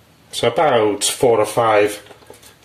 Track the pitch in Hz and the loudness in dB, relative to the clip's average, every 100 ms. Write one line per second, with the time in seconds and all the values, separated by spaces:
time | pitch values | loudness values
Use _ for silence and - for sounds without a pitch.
0 | _ _ _ - 120 - 156 120 107 101 | _ _ _ -4 -2 0 0 2 0 -2
1 | - - 127 110 107 - 113 107 104 - | -6 0 0 2 0 0 2 2 0 -2
2 | - - - - - _ | -16 -20 -20 -20 -20 _